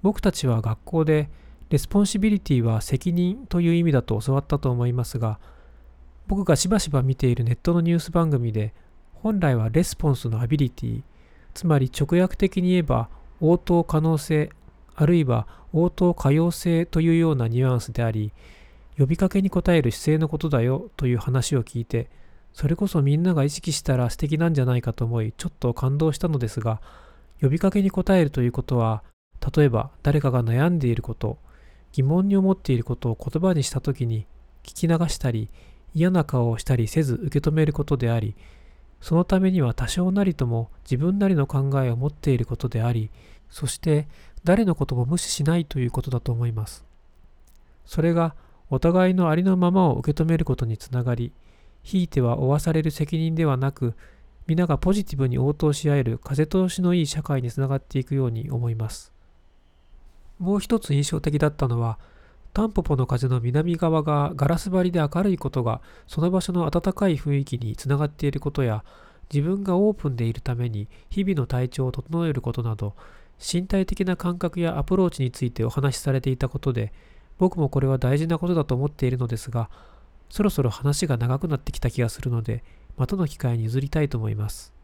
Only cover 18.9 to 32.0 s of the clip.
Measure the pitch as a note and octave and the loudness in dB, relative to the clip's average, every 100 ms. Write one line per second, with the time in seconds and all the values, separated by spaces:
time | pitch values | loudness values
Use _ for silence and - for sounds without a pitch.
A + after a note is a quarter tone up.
18.9 | - C3+ E3+ F#3 G3 F#3+ F#3 F3 E3+ B2 | 0 0 2 2 2 2 0 4 4 4
19.9 | - - D#3 D#3+ D3+ E3 C#3 A#2 C3+ A3 | 0 0 2 0 -2 0 2 2 0 -4
20.9 | - C3+ B2 A2+ B2+ A#2 C#3 A#2 A#2+ A#2 | -4 0 0 0 -2 0 -2 -2 -6 -4
21.9 | A#2+ A#2 - - - - - D3 E3 G3 | -4 -4 -14 -20 -20 -20 -4 -2 0 0
22.9 | E3+ C#3 D3+ F3 E3 C#3 D3 - D3 - | 2 2 2 2 2 0 -2 -6 -4 0
23.9 | C3 A#2+ - D3 D3+ E3+ D3+ B2+ B2 A#2+ | 0 0 -2 -2 0 2 2 2 0 -2
24.9 | - A2+ A#2 A2 - F3 - B2 A#2+ C3 | -2 -2 -2 -4 -6 -10 -4 -4 0 -2
25.9 | C#3+ D#3+ C#3+ F3 D3 A#2 - A2+ G#2+ - | 2 0 0 -2 0 -2 -2 -4 -4 -8
26.9 | - - - - - C3+ D#3 G3 G#3 G3 | -20 -20 -20 -20 -2 0 2 2 2 0
27.9 | F#3+ F3+ F#3 D3+ D3 B2 A#2+ - B2 A2+ | 0 2 4 4 2 0 0 -2 0 0
28.9 | A2 - _ _ - - - C#3+ A2+ C3+ | -2 -6 _ _ -6 -2 4 4 4 -2
29.9 | - - D3+ C#3 B2 A#2 A#2 D#3+ F3 B2+ | -2 0 2 2 0 2 2 2 2 0
30.9 | A2+ - A2+ A2 - - - - - - | -2 -4 -6 -6 -6 -16 -20 -20 -20 -8
31.9 | - | -2